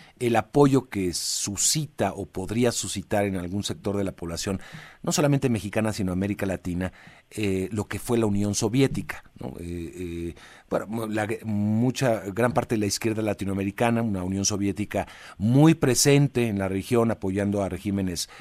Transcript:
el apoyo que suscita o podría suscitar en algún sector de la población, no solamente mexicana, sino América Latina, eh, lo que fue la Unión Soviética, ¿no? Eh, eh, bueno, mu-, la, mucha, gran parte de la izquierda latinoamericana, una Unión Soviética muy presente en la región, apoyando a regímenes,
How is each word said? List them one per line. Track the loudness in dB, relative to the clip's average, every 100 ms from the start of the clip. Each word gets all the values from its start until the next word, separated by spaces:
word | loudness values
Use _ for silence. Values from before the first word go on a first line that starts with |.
| -20 -4
el | 0 2
apoyo | 2 6 6 6 0
que | -2 -2
suscita | -2 -4 -4 -4 -2 0 0 -2 -2 -2
o | -2 -8
podría | -6 -4 2 2
suscitar | 0 -4 -6 -2 0 2
en | 0
algún | -4 -4
sector | -4 -4 -4 -2
de | -2
la |
población, | -6 -8 -6 -4 -4 -6 -18 -20 -10
no | -4
solamente | 2 4 4 2
mexicana, | 0 -2 -2 -2
sino | 0 -2
América | 0 -2 -2 -4
Latina, | -4 -4 -4 -4 -6 -20 -20 _
eh, | -4 -2 0 -2
lo | -4 -4
que | -6
fue | -2 2
la | 2
Unión | 2 0 0
Soviética, | 0 2 2 0 -6 -10 -14 -14
¿no? | -12 -10
Eh, | -8 -8 -8 -8
eh, | -8 -6 -8 -10 -16 -20 -6
bueno, | -4 -4
mu-, | -6 -4
la, | -2 -2 -4
mucha, | -4 0 2 2 0 2 2 2 -2
gran | 0 0
parte | 2 0 0
de |
la | 0
izquierda | 0 -2 0
latinoamericana, | -2 -2 -2 -2 -2 0 2 2
una | 0 -2
Unión | -2 -2 0
Soviética | 0 -2 -2 -2 -4 -4 -8 -16 -2
muy | 4 8 8
presente | 6 4 4 6 6 4 2 0
en | 0
la | 0
región, | -2 0 2 2
apoyando | 0 -2 0 0 0
a | 0
regímenes, | -2 -2 -2 -2 -4 -8 -12